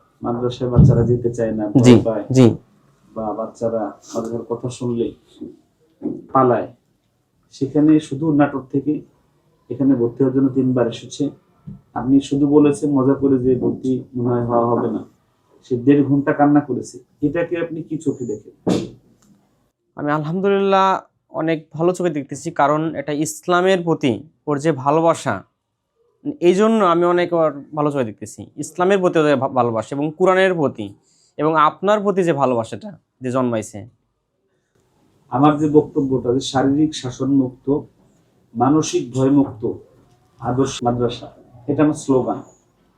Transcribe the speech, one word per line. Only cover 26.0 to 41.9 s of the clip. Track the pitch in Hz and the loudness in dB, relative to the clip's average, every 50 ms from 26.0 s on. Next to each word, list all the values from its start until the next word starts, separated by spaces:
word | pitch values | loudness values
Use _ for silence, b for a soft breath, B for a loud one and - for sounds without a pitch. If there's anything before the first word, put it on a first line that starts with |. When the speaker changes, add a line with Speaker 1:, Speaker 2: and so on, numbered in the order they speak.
| _ _ _ _ - 147 147 - | _ _ _ _ -10 -10 -8 2
Speaker 2:
এই | 170 175 185 | 2 2 4
জন্য | 185 214 220 226 220 202 | 4 4 4 4 4 4
আমি | 175 165 170 175 | 2 2 2 2
অনেক | 175 175 175 175 156 170 | 2 2 2 0 0 0
ওর | 165 160 156 139 143 135 - 151 | 2 2 0 0 -4 -12 -10 -4
ভালো | 156 147 151 | -2 -2 0
চোখে | 143 143 123 | 0 0 -2
দেখতেছি। | 107 - - - 107 - - 98 - _ | -4 -6 -10 -14 -16 -16 -16 -18 -16 _
ইসলামের | - 143 - - - 180 190 202 196 | -12 -12 -10 -4 -2 0 2 2 2
প্রতি | 180 175 151 165 | 2 2 2 2
ওদের | 151 151 143 | 4 4 2
ভা-, | 123 131 135 | 2 0 0
ভালোবাসা | 135 127 120 120 113 110 107 - 143 | 0 0 0 2 0 -2 -4 -4 -6
এবং | 139 147 160 156 - | -4 -4 -6 -2 0
কোরআনের | 185 185 185 185 190 190 180 | 2 2 4 4 2 2 2
প্রতি | 165 143 123 - - 104 98 101 - _ _ _ _ _ _ _ | 0 0 -2 -2 -4 -10 -12 -12 -18 _ _ _ _ _ _ _
এবং | - 147 156 160 | -4 -2 0 2
আপনার | 156 147 156 156 - 185 196 214 214 | 4 2 2 2 0 0 0 0 2
প্রতি | 196 208 190 196 180 | 2 0 0 0 0
যে | 170 151 | 0 0
ভালোবাসাটা | 143 139 127 127 117 110 - 117 104 - 208 185 - _ _ _ _ | 2 2 0 0 0 -2 -4 -10 -12 -14 -16 -18 -18 _ _ _ _
যে | 131 127 | -8 -4
জন্মাইছে। | 120 131 127 123 117 110 101 - - 101 104 120 _ _ _ _ _ _ _ _ _ _ _ _ _ _ _ _ _ _ _ _ _ _ _ _ _ _ _ _ | -2 -2 -2 0 -2 -4 -6 -8 -12 -16 -16 -16 _ _ _ _ _ _ _ _ _ _ _ _ _ _ _ _ _ _ _ _ _ _ _ _ _ _ _ _
Speaker 1:
আমার | 120 127 143 151 147 147 | -2 2 2 2 2 2
যে | 156 147 | 0 2
বক্তব্যটা, | 147 151 143 - - 151 139 131 131 120 113 120 123 | 4 4 2 2 -2 -4 -2 0 -2 -2 0 0 -2
যে | 135 | -2
শারীরিক | 131 - - 131 135 139 139 147 156 156 156 | -2 -2 -2 0 2 2 2 2 2 0 -2
শাসনমুক্ত, | - - 127 127 - 135 135 139 139 127 127 - - _ 135 143 151 127 - _ _ _ _ _ _ _ _ _ _ _ _ - | -6 -8 -10 -8 -6 -2 0 2 2 2 0 -4 -8 _ -2 -2 -2 -4 -8 _ _ _ _ _ _ _ _ _ _ _ _ -4
মানসিক | 113 123 135 151 156 151 - 175 175 143 120 120 | 0 2 2 2 2 0 0 -2 -4 -4 -4 -2
ভয়মুক্ত | 131 131 135 143 143 131 - - - 120 104 90 - - - _ _ _ _ _ _ _ _ _ _ | 0 2 4 4 4 2 0 -2 -6 -6 -6 -6 -8 -12 -20 _ _ _ _ _ _ _ _ _ _
আদর্শ | 120 120 123 131 135 127 - - 123 | -6 -4 -2 -2 -2 -2 -4 -4 -4
মাদ্রাসা, | 123 120 120 123 117 - - - - - - - _ - - - | -2 -2 0 -2 -2 -4 -6 -12 -18 -20 -20 -20 _ -20 -14 -8
এটা | - 139 151 151 | -4 0 2 2
আমার | 151 | 2